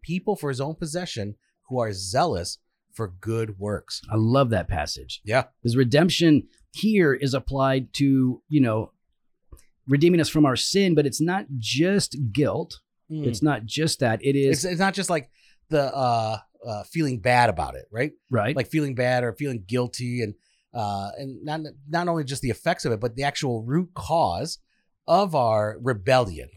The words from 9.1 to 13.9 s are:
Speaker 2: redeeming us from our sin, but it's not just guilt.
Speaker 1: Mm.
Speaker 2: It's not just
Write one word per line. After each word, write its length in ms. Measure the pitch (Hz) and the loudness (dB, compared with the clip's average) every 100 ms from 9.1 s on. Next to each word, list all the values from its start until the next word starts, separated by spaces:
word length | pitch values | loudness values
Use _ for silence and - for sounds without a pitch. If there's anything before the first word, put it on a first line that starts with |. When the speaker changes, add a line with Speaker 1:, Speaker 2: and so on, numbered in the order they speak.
| _ _ _ _ - _ _ - | _ _ _ _ -20 _ _ 2
Speaker 2:
redeeming 320 | 143 175 175 | 4 6 6
us 80 | - | 4
from 160 | 160 147 | 4 4
our 120 | 120 | 4
sin, 380 | - 196 196 151 | 0 2 4 4
but 100 | 143 | 2
it's 160 | - | 0
not 240 | 160 190 208 135 | 0 -2 -4 -8
just 600 | 107 123 175 202 - 143 120 | -4 0 2 2 -2 -4 -4
guilt. 480 | 107 131 113 170 - _ _ _ | 0 0 0 -6 -14 _ _ _
Speaker 1:
Mm. 160 | 156 139 | -4 -4
Speaker 2:
It's 160 | 113 | 0
not 240 | 151 127 110 | 0 0 -4
just 340 | 143 156 | -2 -2